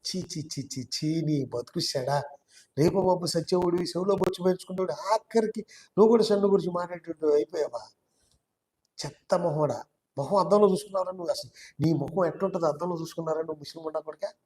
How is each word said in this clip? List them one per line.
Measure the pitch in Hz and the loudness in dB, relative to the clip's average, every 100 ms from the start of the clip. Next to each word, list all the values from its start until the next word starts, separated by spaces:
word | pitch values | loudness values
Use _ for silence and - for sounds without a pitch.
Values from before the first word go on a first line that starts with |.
చీ, | - 185 | -8 -8
చీ, | 165 160 | -8 -10
చీ, | 156 - 127 - | -8 -10 -10 -10
చీ, | |
చీ, | 120 - 156 165 | -10 -6 -4 -2
నీ | 151 151 | 0 -2
బతుకు | 131 120 120 175 | -2 -6 -6 -6
చెడా. | - 139 127 143 - - _ - _ - | -4 -4 0 -2 -4 -16 _ -20 _ 2
రేపు | 160 196 | 2 4
బాబు | 185 175 170 | 2 2 0
సచ్చేవాడివి | 170 151 180 180 175 | -4 0 0 2 0
చెవులో | 175 170 190 196 | -2 -4 0 2
బొచ్చు | 185 185 | 2 2
పెంచుకుంటాడు, | 180 185 - 190 185 | 0 -2 -4 -6 -4
ఆఖరికి | 147 190 220 _ 226 220 220 - - - - | -4 0 0 _ 0 0 -4 -12 -18 -6 4
నువ్వు | 220 | 6
కూడా | 233 | 6
షణ్ముఖ్ | 214 208 202 | 4 4 4
గురించి | 196 165 | 4 2
మాట్లాడేటట్టు | 175 175 175 170 156 156 | -4 -6 -8 -10 -2 2
అయిపోయావా? | 147 165 170 131 117 - _ _ _ _ _ _ _ _ _ _ - 151 | 4 2 -2 -4 -6 -14 _ _ _ _ _ _ _ _ _ _ -12 -12
చెత్త | - _ | -12 _
మొహోడా, | 180 175 151 147 117 - _ _ - | 0 2 0 0 -2 -8 _ _ -8
మొహం | 135 196 | 0 2
అద్దంలో | 180 208 208 | 4 6 6
చూసుకున్నారా | 190 - 190 185 | 4 -2 -4 -4
నువ్వు? | 185 165 | -6 -4
అసలు | 139 - - - - | -4 -6 -18 -20 -2
నీ | 151 | 0
మొహం | 156 - 170 175 | 0 -2 0 0
ఎట్లుంటుందో | 151 190 180 165 | 0 -4 0 -2
అద్దంలో | 143 175 170 | -2 -4 -6
చూసుకున్నారా | 160 - 160 156 | -8 -8 -4 -4
నువ్వు | 165 156 | -4 -8
ముస్లిం | 143 165 | -12 -12
ఉన్నా | 160 156 | -8 -8
కొడుకా? | 156 151 202 _ | -10 -10 -12 _